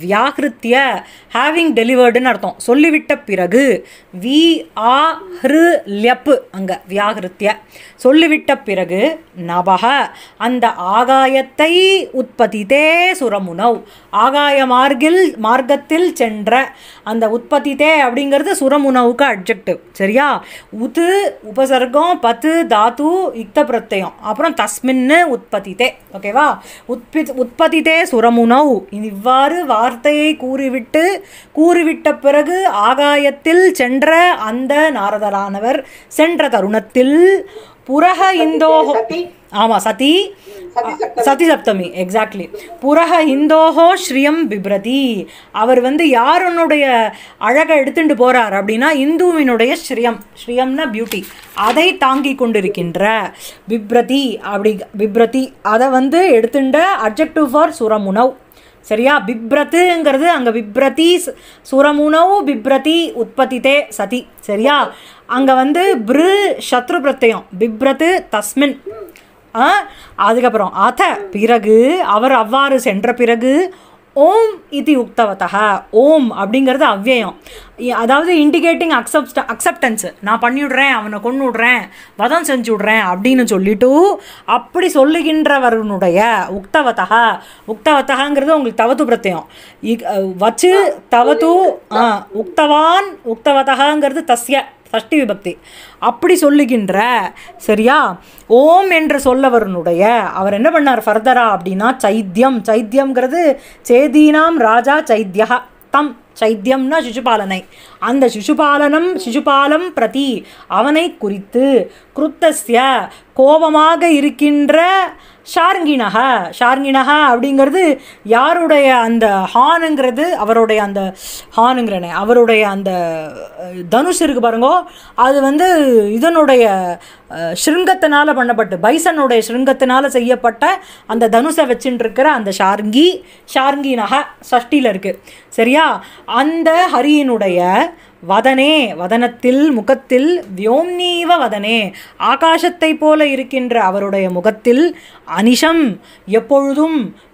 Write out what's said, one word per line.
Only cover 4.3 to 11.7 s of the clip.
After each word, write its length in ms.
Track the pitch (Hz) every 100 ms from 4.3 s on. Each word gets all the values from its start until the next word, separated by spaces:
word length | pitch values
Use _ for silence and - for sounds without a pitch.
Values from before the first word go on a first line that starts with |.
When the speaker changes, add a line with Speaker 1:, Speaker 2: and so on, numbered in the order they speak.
| 294 339 320 - -
Speaker 1:
ஆ 440 | 226 262 320 330 381 -
ஹிரு 340 | 262 302 339 320 -
ல்யப்பு 520 | 202 226 254 - 262 -
அங்க 300 | 190 190 175 -
வியாகிருத்திய 640 | 196 208 214 185 - 208 214 - - - -
சொல்லிவிட்ட 580 | 254 302 330 311 - 277
பிறகு, 600 | 247 190 175 185 269 320 - 180
நபக 760 | 170 175 180 185 233 277 226 - - -
அந்த 320 | 226 254 233 -
ஆகாயத்தை 1300 | 180 208 247 269 262 269 262 - 311